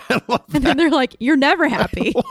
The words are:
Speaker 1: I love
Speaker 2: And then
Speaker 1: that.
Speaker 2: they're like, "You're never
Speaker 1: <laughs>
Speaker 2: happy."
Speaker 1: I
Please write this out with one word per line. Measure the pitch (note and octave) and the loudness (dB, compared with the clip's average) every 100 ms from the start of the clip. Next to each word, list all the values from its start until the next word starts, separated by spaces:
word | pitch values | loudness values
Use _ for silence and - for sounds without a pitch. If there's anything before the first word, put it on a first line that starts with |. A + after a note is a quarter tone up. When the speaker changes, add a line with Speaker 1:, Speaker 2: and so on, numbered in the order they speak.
| - | -2
Speaker 1:
I | A#3 - | -4 -4
love | A#3+ - | -6 -4
Speaker 2:
And | D4 | -2
then | |
Speaker 1:
that. | E4 C#4+ | 0 2
Speaker 2:
they're | E4 | 2
like, | C4+ B3+ - | 2 -2 -4
"You're | A#3+ D4+ | 0 2
never | C#4 F4+ D4 | 2 2 0
Speaker 1:
<laughs> | G#3 | -2
Speaker 2:
happy." | G#3 - A3 B3 | -4 -4 -4 -2
Speaker 1:
I | - | -2